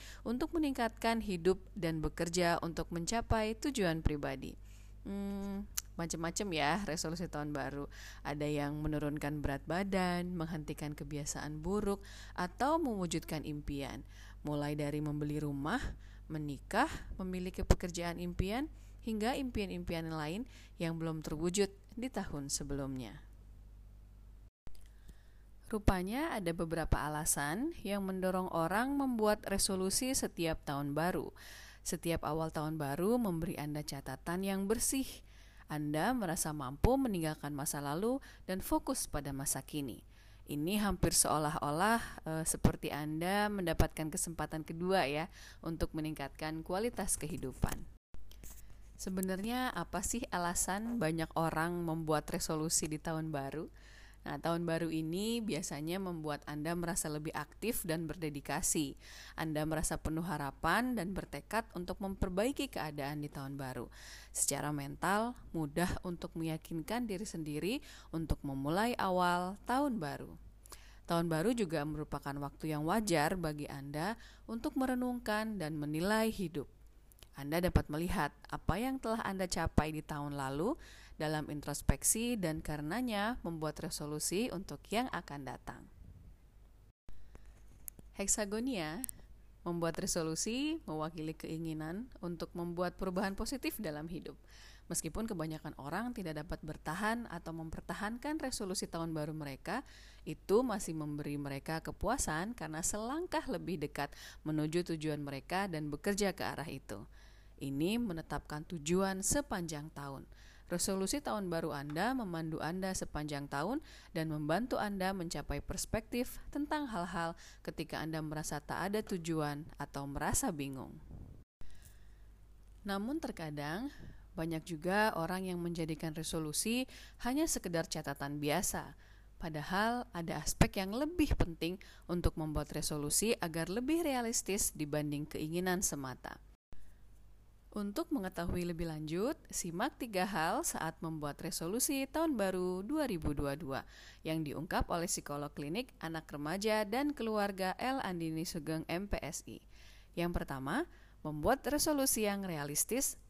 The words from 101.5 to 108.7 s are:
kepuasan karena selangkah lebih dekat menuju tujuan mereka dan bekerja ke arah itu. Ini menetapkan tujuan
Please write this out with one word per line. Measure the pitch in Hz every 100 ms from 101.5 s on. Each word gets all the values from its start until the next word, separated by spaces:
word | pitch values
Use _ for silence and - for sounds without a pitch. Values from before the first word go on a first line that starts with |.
| 139 - 160
kepuasan | - - 185 269 - 156 202 247
karena | 156 156
selangkah | - 208 226 302 359 302 269
lebih | 180 160 175
dekat | 147 - 143 - - -
menuju | 151 156 156 170 175 160
tujuan | 151 147
mereka | 143 135 - 180 196
dan | 156 151
bekerja | 147 202 202 202
ke | 175
arah | 98 139 143
itu. | 135 - 101 - - - - - -
Ini | 139 139 170 233
menetapkan | 233 165 - 147 - 151
tujuan | 160